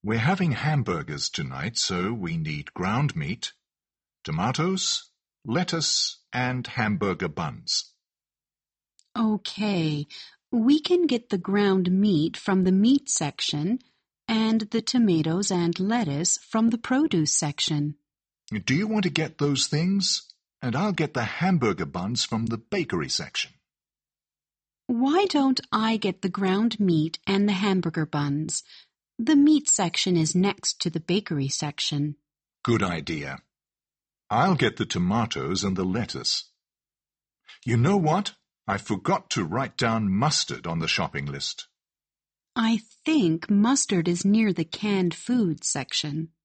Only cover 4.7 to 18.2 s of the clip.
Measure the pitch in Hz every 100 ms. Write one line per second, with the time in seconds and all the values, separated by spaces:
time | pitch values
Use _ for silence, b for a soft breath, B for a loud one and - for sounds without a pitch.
4.7 | 185 - - - _ _ _ - 131 180
5.7 | 165 151 - - - _ 120 127 127 120
6.7 | - 107 101 101 85 87 76 80 55 -
7.7 | - - _ _ _ _ _ _ _ _
8.7 | _ _ _ _ - 220 208 - - 208
9.7 | 185 160 147 147 B B B _ 240 226
10.7 | 302 - 359 330 240 - 190 175 202 202
11.7 | 190 180 190 208 165 160 - - 190 185
12.7 | 190 220 277 - - 147 - - 147 165
13.7 | 247 b b _ _ - 220 220 220 214
14.7 | 226 220 254 220 165 156 170 190 185 170
15.7 | 170 190 240 180 143 170 - - 220 226
16.7 | 226 - 262 311 175 151 - 151 143 -
17.7 | 151 147 151 _ _